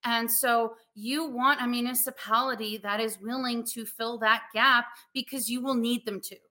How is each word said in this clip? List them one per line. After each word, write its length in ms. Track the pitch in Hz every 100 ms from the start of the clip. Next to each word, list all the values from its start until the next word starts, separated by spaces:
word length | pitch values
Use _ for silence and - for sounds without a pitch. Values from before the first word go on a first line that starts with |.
| 240
And 240 | 233 226
so 440 | - 254 233 226 226 _ -
you 300 | 214 285 320
want 360 | 240 254 285
a 60 | 240
municipality 1080 | 240 240 247 - 254 - 220 262 240 220 214
that 240 | 208 208
is 180 | 226 208
willing 460 | 202 262 254 233 233
to 180 | - 220
fill 320 | - 226 240
that 240 | 220 220 -
gap 320 | 214 254 240 240 - _
because 360 | 262 - 269 220
you 120 | 247
will 140 | 254 254
need 300 | 233 240 -
them 160 | 190
to. 140 | - 190 _